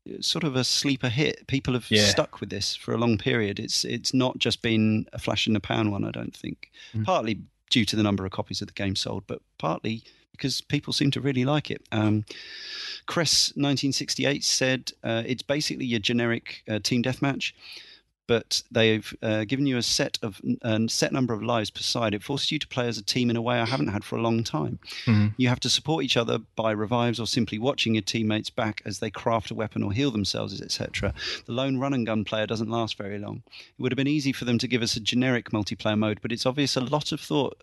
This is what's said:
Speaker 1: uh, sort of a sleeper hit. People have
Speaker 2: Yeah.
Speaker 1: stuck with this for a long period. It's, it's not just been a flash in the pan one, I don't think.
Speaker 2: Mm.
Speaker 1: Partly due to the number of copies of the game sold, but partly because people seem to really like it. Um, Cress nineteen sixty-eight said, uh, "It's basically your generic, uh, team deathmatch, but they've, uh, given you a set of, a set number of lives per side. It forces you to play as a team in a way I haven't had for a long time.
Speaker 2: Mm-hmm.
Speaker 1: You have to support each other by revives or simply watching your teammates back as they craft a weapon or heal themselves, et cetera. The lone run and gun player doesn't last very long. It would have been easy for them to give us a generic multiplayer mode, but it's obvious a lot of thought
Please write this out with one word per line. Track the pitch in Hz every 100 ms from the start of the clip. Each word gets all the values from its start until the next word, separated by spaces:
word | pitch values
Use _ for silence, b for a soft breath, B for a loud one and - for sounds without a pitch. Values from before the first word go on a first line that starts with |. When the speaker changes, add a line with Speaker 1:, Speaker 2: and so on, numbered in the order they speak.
| -
Speaker 1:
uh, | -
sort | - 165
of | 160 127
a |
sleeper | 120 - 143 131 123
hit. | 117 143 - -
People | 135 -
have | 123 -
Speaker 2:
Yeah. | 107 104
Speaker 1:
stuck | - - -
with | 101
this | 98 -
for | - -
a | 117
long | 117 107
period. | 135 120 101 101
It's, | 113 -
it's | 120 120 -
not | 131 127 -
just | 120 -
been | 117 110 110 110 -
a | -
flash | - 110 120
in |
the | 104
pan | - 120 107
one, | 101
I | 107
don't | 58 - -
think. | - - - B B
Speaker 2:
Mm. | 110
Speaker 1:
Partly | 107 170 113 98 - _ -
due | 123
to | 101 107
the |
number | 104 98 95
of |
copies | - - 95
of | 104
the |
game | - 98 95
sold, | - 101 -
but | - _ -
partly | 156 - 110 113 - B B
because | - 135 -
people | - 147 147
seem | - 147
to | 131
really | 135 127
like | 127 147 -
it. | - -
Um, | 110 107 107 - B B B B B B B -
Cress | 170 151 - - -
nineteen | 139 135 139
sixty-eight | - - - 131 143
said, | - - 131 127 - -
uh, | 120 113 117
"It's | 120
basically | - 147 - 135 131
your | 117
generic, | 113 120 117 113 - - -
uh, | 107
team | - 123
deathmatch, | 123 120 139 - - - B B B B B _ -
but | 117 - - -
they've, | 117 113 110 - -
uh, | 113 107
given | 104 135 143
you | 123
a |
set | - - 139 -
of, | 110 98 131 -
a | 117 110 113
set | - -
number | 139 120
of | 107
lives | 113 117 104
per | -
side. | - 127 110
It | 104
forces | - 139 -
you | 151
to | -
play | 131 120
as | 110
a |
team | 101 127 120
in |
a | 117
way | 117 120
I | 113
haven't | 135 117
had | 101
for | - 117
a |
long | 113 117
time. | 113 - - 113 B B -
Speaker 2:
Mm-hmm. | 107 107 107
Speaker 1:
You | 123
have | 127
to | 120
support | - 151 160
each | 135 127
other | 117 120 -
by | - 110
revives | 104 107 120 117 113
or | 110
simply | 127 107 107
watching | 127 131 117 110
your |
teammates | 98 113 107 107 -
back | - 110 -
as | - 98
they | 110
craft | - 120 113 -
a | 113
weapon | 104 110
or | 104
heal | 104 143
themselves, | 107 - 113 104 98
et | -
cetera. | - - - 98 - B B -
The |
lone | 120 135 127
run | 139
and | 131 113
gun | 110
player | 101 110 107
doesn't | 110 110
last | 117 110 -
very | 101 101
long. | 104 110 -
It | - - -
would | 123
have | 123
been | 139
easy | 151 135
for | -
them | 123 117
to | 120
give | 120
us | 113
a | 120
generic | 107 123 131 120 -
multiplayer | 107 95 107 107 107
mode, | 107 104
but | 113
it's | 117 131
obvious | 135 135 131
a |
lot | 135 151 -
of | 151
thought | - 147 123 -